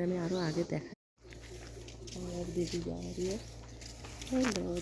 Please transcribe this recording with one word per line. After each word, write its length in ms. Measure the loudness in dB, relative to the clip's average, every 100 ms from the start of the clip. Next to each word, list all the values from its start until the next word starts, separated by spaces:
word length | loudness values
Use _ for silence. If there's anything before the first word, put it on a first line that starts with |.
| 4
আমি 100 | 4 4
আরও 120 | 4 4
আগে 140 | 2 2
দেখাই। 240 | 0 -2 -12 _ _ -16 -14 -12 -12 -10 -12 -12 -10 -8 -6
আমার 300 | -4 -2 0 2
দিদি 240 | 2 2 0
যা 100 | -2 -2
রহী 200 | 0 0
है, 60 | 0 -4 -12 -12 -12 -12 -12 -10 -8 2
হ্যালো 340 | 4 4 4 2 0